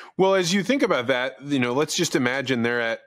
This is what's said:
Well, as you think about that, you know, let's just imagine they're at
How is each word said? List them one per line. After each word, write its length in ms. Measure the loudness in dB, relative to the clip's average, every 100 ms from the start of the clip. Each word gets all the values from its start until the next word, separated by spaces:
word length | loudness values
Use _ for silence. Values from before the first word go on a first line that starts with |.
| -10 0
Well, 200 | 2 4
as 180 | 2
you 80 | 0
think 220 | 0 0
about 240 | 2 0 0
that, 340 | 0 -2 -6
you 160 | -4 0
know, 160 | 0
let's 220 | 0 0 -2
just 200 | -2 0
imagine 460 | 0 -2 -2 -2
they're 180 | 0 0
at 220 | -2 -4